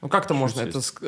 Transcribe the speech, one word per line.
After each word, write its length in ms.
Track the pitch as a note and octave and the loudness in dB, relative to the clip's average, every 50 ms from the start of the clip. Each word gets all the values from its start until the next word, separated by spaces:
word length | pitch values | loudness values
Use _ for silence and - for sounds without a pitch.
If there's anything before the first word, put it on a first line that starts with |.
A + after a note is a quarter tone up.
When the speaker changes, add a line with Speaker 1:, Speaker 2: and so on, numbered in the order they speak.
Speaker 1:
Ну, 80 | - C#3 | -2 2
как-то 240 | F#3+ G3 F#3+ - E3 | 2 2 4 2 2
Speaker 2:
Чуть-чуть 80 | C#3 | 2
Speaker 1:
можно 200 | C3+ B2+ A2 A#2+ A2+ - | 2 0 0 -2 -2 -2
это 80 | - C3+ | -2 -2
Speaker 2:
есть. 80 | B2 - | -2 -4
Speaker 1:
ск-, 140 | - - - | -6 -4 -2